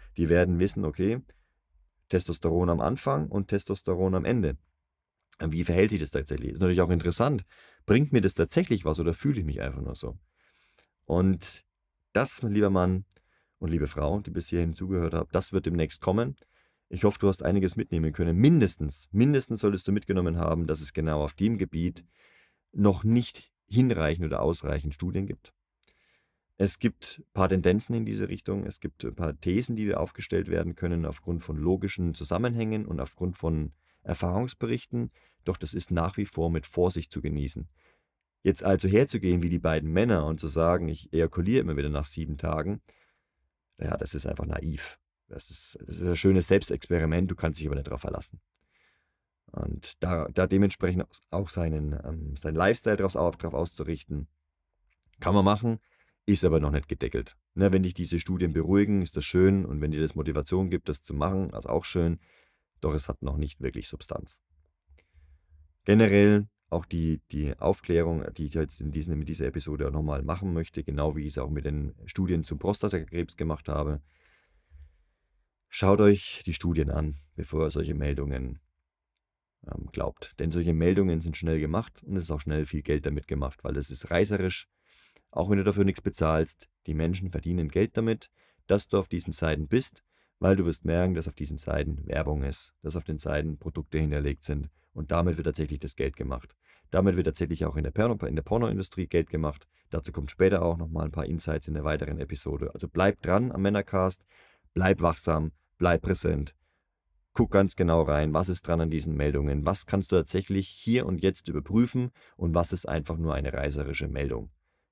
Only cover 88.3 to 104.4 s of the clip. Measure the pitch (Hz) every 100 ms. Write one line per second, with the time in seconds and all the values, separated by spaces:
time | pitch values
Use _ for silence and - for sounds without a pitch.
88.3 | _ _ _ - 101 - 98 - 87 82
89.3 | - 80 76 73 123 - - _ _ _
90.3 | - 92 98 85 78 80 85 92 82 78
91.3 | - 73 73 76 73 73 73 71 76 76
92.3 | 73 67 - - _ 78 82 78 76 76
93.3 | 73 78 73 80 82 73 78 76 73 71
94.3 | 69 - 73 73 _ _ - 76 85 87
95.3 | 80 78 76 73 71 73 - 67 - 65
96.3 | 64 - _ _ _ - 92 95 90 80
97.3 | - 80 80 78 76 71 73 117 104 -
98.3 | 76 - 113 113 98 92 - 85 85 80
99.3 | 78 76 - _ _ - 82 - - 71
100.3 | - 95 92 85 85 80 80 78 80 -
101.3 | 82 - 78 - 76 73 76 73 73 73
102.3 | 73 73 71 73 - 82 85 98 - -
103.3 | 98 127 - 98 104 - 95 92 - _
104.3 | _